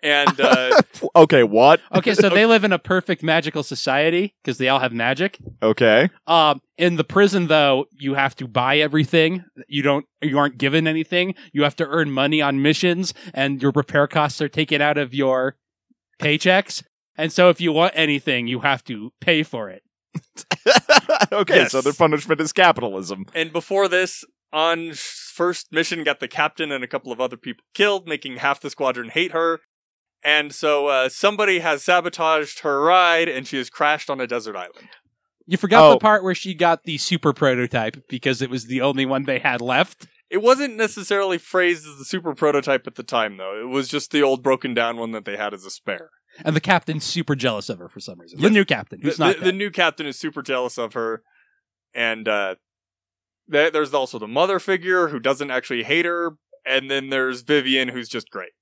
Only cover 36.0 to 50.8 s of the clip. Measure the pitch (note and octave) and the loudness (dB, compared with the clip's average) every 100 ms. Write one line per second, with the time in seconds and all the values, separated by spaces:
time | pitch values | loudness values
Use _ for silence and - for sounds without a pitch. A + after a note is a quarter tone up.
36 | G#3+ G#3+ F#3+ F3 F#3+ E3 E3+ E3 - D3 | 4 2 0 -6 -8 0 2 2 -4 -8
37 | - E3+ D#3 C#3 C#3+ B2 B2 B2 A2 C3+ | -4 -2 -2 2 0 2 -2 -2 -4 -8
38 | _ B2+ C#3 B2 C3 B2 A2+ C3 C3 C3+ | _ -6 -4 -2 -4 -8 -6 -2 -2 0
39 | C3 C3+ C#3 B2+ C3+ B2 A#2+ B2+ F#3 - | -2 -2 -4 -2 -2 -2 0 0 0 -4
40 | - _ _ F3 A3+ C4 C#4+ A3 A3 G#3+ | -20 _ _ 0 2 2 0 -4 -4 -4
41 | F#3 G3+ G3 F3 - F#3 F3 E3+ D3+ C#3+ | -4 -2 0 -4 -2 0 0 -2 -8 -18
42 | C3 F#3 E3+ C#3 D3+ C#3+ C3+ C3+ - - | -8 -6 -6 -2 0 0 0 -2 -4 -16
43 | A#2 A#2+ A2 F#2+ F#2+ G#2 A#2+ C3+ B2+ D3 | -4 -2 -2 -6 -10 -10 -6 -4 -4 -8
44 | - D3+ C#3+ C3 B2+ C3 C#3 A#2 A#2 A#2 | -4 2 2 2 0 -2 -2 -2 -2 -4
45 | A2+ A2+ G#2 G2+ G#2 G2+ F#2+ - - F#2 | -8 -10 -10 -8 -8 -8 -16 -14 -10 -10
46 | - _ _ - - D#3 F3 F3+ - D#3 | -12 _ _ -8 -4 -4 0 0 0 -8
47 | - F3 E3 C#3 B2 G#2+ - F#2+ F2+ - | -6 -8 -4 -2 -2 -4 -8 -12 -12 -18
48 | - F2+ - D3 F3+ G#3+ G3 A#2 G2 - | -20 -20 -20 0 2 2 0 -4 -6 -8
49 | C#3+ D#3+ C#3+ - F#3 F#3+ G3+ E3+ E3+ D#3 | -6 0 0 0 -2 -2 -6 0 -2 -2
50 | D3+ C3+ D#3+ D3 C3 C3 B2 - | -10 -8 -10 -10 -6 -4 -4 -6